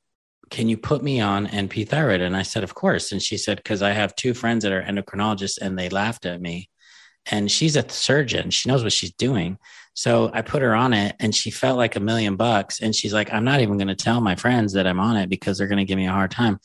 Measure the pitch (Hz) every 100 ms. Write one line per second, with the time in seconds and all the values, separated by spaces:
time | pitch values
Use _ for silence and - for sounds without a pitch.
0 | _ _ _ _ _ - 113 110 - 143
1 | 143 131 104 98 101 101 95 113 104 147
2 | 143 92 90 95 98 113 95 - 190 87
3 | - 98 - 101 - 101 - 98 101 104
4 | 101 - 127 120 117 117 107 95 92 101
5 | - 98 107 110 190 - 190 185 180 196
6 | 208 - 90 87 87 - - _ - -
7 | - _ - 104 101 - 160 147 120 -
8 | - 139 127 90 90 - - 135 113 -
9 | 101 - 123 117 85 95 - - - -
10 | 123 117 113 113 110 147 127 113 127 107
11 | 101 - 110 - - - 131 127 117 -
12 | 104 113 107 95 113 107 98 - 110 107
13 | 107 104 104 110 120 139 107 101 98 92
14 | 113 120 107 87 120 123 104 95 92 90
15 | 107 110 92 95 - 95 98 101 98 95
16 | 92 95 95 - 120 98